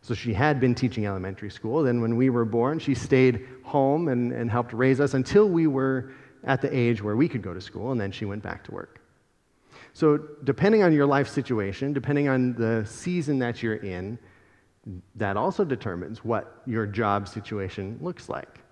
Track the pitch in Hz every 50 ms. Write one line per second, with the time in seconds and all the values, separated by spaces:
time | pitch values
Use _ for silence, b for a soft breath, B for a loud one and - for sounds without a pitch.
0 | _ - 117 - - 120 107 110 135 151 147 131 127 127 120 - 131 120 - 113
1 | 104 101 98 95 92 98 95 - 104 101 - - - 110 127 160 151 127 120 120
2 | 117 113 117 117 131 131 120 120 117 110 110 117 117 135 156 160 - 143 131 -
3 | - - 139 127 127 127 120 - B B B B B - - 143 135 135 143 160
4 | 175 156 127 123 123 120 127 117 117 117 107 120 120 120 113 113 127 131 135 123
5 | 143 131 - 131 127 - - 202 214 202 175 170 160 156 135 135 131 135 131 131
6 | 123 B B B B B B B - - 135 123 - - - 131 120 117 120 104
7 | 98 104 104 117 156 170 - 113 92 95 85 92 92 - - 87 101 127 131 117
8 | 101 98 95 - 110 101 101 107 101 95 85 - - - - - - - _ -
9 | _ _ _ _ _ _ _ _ _ _ _ _ B B B B B B B -
10 | 165 156 147 143 151 - - - - 135 127 - 170 202 220 214 196 175 156 147
11 | 143 143 139 139 139 - - 147 123 - 123 107 101 98 98 - 135 139 147 139
12 | 127 139 143 143 143 139 131 127 127 127 120 117 113 113 113 113 107 107 - -
13 | - 175 180 175 151 147 143 131 123 117 113 - 117 113 107 - - 98 90 90
14 | 92 101 120 120 b b b b b b b b b b b _ _ 110 95 90
15 | _ _ _ 101 107 98 98 104 131 190 185 - 202 156 131 - - 107 87 87
16 | 90 - 113 - - 110 117 101 - - - - _ 131 110 113 107 104 101 113
17 | 113 104 101 101 101 95 - 110 98 - 110 104 95 92 - - 95 98 117 -
18 | 151 180 175 - - - 60 62 - - _ - _ _